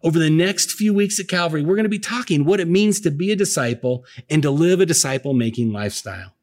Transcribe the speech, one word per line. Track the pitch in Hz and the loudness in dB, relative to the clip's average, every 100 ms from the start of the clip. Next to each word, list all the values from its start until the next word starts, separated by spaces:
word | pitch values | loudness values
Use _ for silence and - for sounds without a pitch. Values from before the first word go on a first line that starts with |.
Over | 170 165 | 2 2
the | 156 | 4
next | 156 180 202 - | 4 2 0 -4
few | - 214 | -2 0
weeks | 196 202 202 | 2 0 -2
at | 180 | -4
Calvary, | 180 170 156 | -2 -2 -2
we're | 147 196 | 0 0
gonna | 220 | 0
be | 208 | -2
talking | - 240 247 156 | -6 -8 -2 0
what | 147 202 | 2 2
it | 170 | 2
means | 185 214 196 | 2 2 2
to | 170 | -2
be | 143 185 | -2 -2
a | 208 | 0
disciple | 196 - 123 120 127 123 - - - | 0 0 -2 -2 -2 -4 -8 -20 -2
and | 151 | 0
to | 147 | 2
live | 139 170 185 | 2 2 4
a | 185 | 2
disciple-making | 156 139 135 143 131 113 113 113 | 2 0 -2 -2 0 0 -2 -2
lifestyle. | 104 104 - 104 95 92 _ | -2 -6 -6 -12 -14 -16 _